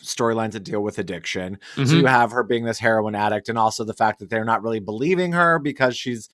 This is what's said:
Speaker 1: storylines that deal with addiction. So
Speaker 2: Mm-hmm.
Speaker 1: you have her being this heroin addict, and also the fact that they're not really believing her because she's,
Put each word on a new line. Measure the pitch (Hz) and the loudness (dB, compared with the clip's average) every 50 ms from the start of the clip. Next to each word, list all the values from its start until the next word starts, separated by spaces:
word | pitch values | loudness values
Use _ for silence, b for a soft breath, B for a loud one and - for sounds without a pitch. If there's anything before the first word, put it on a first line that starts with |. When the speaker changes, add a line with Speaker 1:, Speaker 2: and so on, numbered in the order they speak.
Speaker 1:
storylines | - - - - 123 117 113 113 113 110 104 | -12 -10 -4 -2 0 0 0 0 -2 -4 -6
that | 113 95 | -8 -8
deal | 87 90 104 | -6 -4 -4
with | 104 104 101 - | -4 -4 -4 -6
addiction. | 101 87 92 85 82 - - 95 92 92 98 101 B B B | -8 -8 -8 -10 -8 -8 -6 -6 -6 -6 -10 -12 B B B
So | - | -2
Speaker 2:
Mm-hmm. | 139 131 156 165 | 0 2 4 4
Speaker 1:
you | 143 | 6
have | 131 131 123 120 113 | 6 6 4 4 4
her | 113 123 117 | 2 0 0
being | 101 123 117 117 | 0 0 0 0
this | 117 113 - | -2 -4 0
heroin | - 117 113 110 107 107 107 | 2 2 2 2 2 0 -2
addict, | 101 104 107 107 107 - - | 0 0 0 0 -2 -2 -4
and | 113 117 | -2 0
also | 110 110 107 - 117 | 2 2 0 -2 -4
the | 107 107 | -6 -2
fact | - 113 110 107 - | 0 0 0 0 -2
that | 104 90 | -6 -4
they're | 113 110 110 | -4 -2 0
not | 113 113 107 98 | 0 0 0 0
really | 113 113 110 | -2 -4 -4
believing | 98 92 107 110 131 160 185 175 180 175 170 | -4 -6 -6 -4 -2 0 0 0 0 0 2
her | 175 175 170 165 165 | 2 4 4 4 2
because | 143 147 135 - 135 127 120 - | 0 -4 0 2 2 2 2 -2
she's, | - 127 123 113 104 - | -4 -6 -6 -6 -8 -14